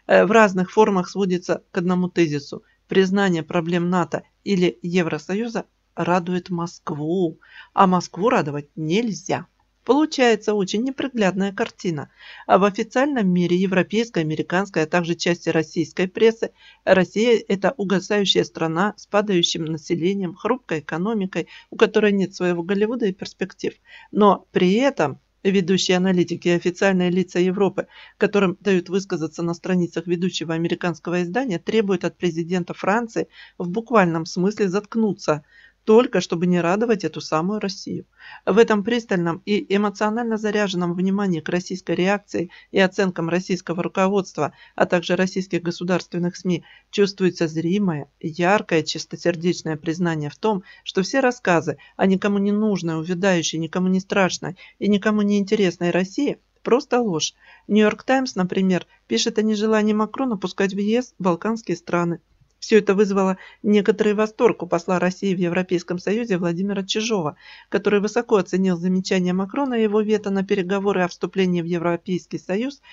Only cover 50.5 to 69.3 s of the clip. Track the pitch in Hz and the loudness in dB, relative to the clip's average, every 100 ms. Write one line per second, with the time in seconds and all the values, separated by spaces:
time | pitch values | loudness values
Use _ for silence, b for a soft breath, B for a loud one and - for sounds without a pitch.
50.5 | 202 B B - - 190 269 254 247 196 | -2 B B -6 -4 -2 0 0 0 0
51.5 | 170 156 - B - 190 190 208 202 202 | 0 0 -6 B -2 2 2 0 0 0
52.5 | 208 214 185 165 160 160 175 196 175 156 | 0 0 0 -2 -4 -4 0 2 2 0
53.5 | 160 160 180 185 185 - 202 180 - 151 | -4 -4 -2 0 0 0 0 0 -2 -8
54.5 | 180 B - 202 208 214 214 202 208 196 | -12 B -4 0 2 2 0 2 0 0
55.5 | 214 185 170 175 170 190 - 285 - _ | 2 2 0 0 0 -2 -2 -2 -4 _
56.5 | _ - 240 - 247 226 160 - B B | _ 0 2 2 0 0 -2 -4 B B
57.5 | B - 208 214 214 - 262 262 - 180 | B 0 4 4 2 0 0 0 -2 -2
58.5 | - 190 175 - b - 226 233 220 214 | 0 2 0 -2 b -4 -2 0 0 0
59.5 | 208 220 220 214 214 214 214 262 196 185 | 0 2 2 2 2 0 -2 -2 -2 -4
60.5 | - 196 196 208 233 254 - 185 170 214 | -2 -2 0 0 0 -2 -4 -2 0 -2
61.5 | 226 - 170 - 170 170 170 _ _ _ | -4 -6 -8 -4 -2 -2 -4 _ _ _
62.5 | _ - 220 208 196 202 196 190 190 B | _ 2 4 4 2 2 2 0 -2 B
63.5 | B 214 208 202 208 214 208 214 - 233 | B 2 4 4 2 2 2 0 2 2
64.5 | - 175 170 185 180 180 185 196 185 175 | 2 -2 -2 0 0 0 0 -2 0 0
65.5 | 175 185 170 - 175 - 214 233 175 180 | -2 -2 -2 -2 -6 -2 -2 -2 -2 -2
66.5 | 170 196 196 190 220 220 208 151 B B | -2 -4 -4 -4 -4 -2 -2 -2 B B
67.5 | B - 196 196 202 208 233 233 214 180 | B -4 -2 2 2 2 -2 2 2 2
68.5 | 185 190 170 185 185 185 190 180 | 0 0 0 0 -2 0 0 0